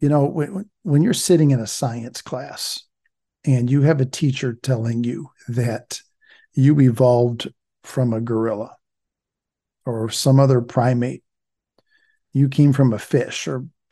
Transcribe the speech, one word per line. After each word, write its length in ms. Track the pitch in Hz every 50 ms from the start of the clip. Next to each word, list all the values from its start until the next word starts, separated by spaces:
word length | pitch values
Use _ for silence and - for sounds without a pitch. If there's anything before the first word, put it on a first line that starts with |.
you 80 | 151 143
know, 160 | 151 147 139
when, 440 | 143 - 160 147 147 196 190 202 - _ _ -
when 180 | 180 143 147
you're 120 | 170 233 240
sitting 380 | - - - 180 170 160 143
in 100 | 135 120
a 40 | 110
science 560 | 104 - - 143 120 113 120 113 113 - -
class 600 | - - 143 123 135 135 - - - - - - - _ _ _ _ _ _ _ _ _ _ _ -
and 260 | 147 131 123 120 120
you 120 | 135 143 139
have 180 | 151 165 139
a 40 | 131
teacher 480 | 131 - - 156 139 127 - - 123 117
telling 520 | 117 - 135 131 113 113 117 113 117 120
you 240 | 120 127 - - - _ _ _
that 540 | - 117 123 120 117 110 - - - - - - _ _ _ _ _ - _ _ _ _
you 260 | 156 131 143 151 147
evolved 680 | 135 127 113 110 131 123 123 120 123 120 120 120 - - - _ _ _ _ _ _
from 280 | - - 139 127 120
a 80 | 113 113
gorilla 560 | 117 117 117 110 113 113 107 104 113 - - _ _ _ _ _ _ _ _ _ _ _ _ _ _ _ _ _ _ _ _ _ _
or 240 | 131 117 113 113 110
some 300 | - - - 139 135 135
other 220 | 139 131 135 123
primate, 640 | 120 120 - 127 117 127 127 120 120 127 180 - _ _ _ _ _ _ _ _ _ _ _ _ _ _ _ _ _ _ _ _ _ _ -
you 160 | 135 139 139
came 240 | 135 - 147 143 131
from 180 | 135 135 123
a 80 | 107 104
fish, 480 | - - - 135 120 - - - -
or, 180 | 160 139 127 135 135 - _ _ _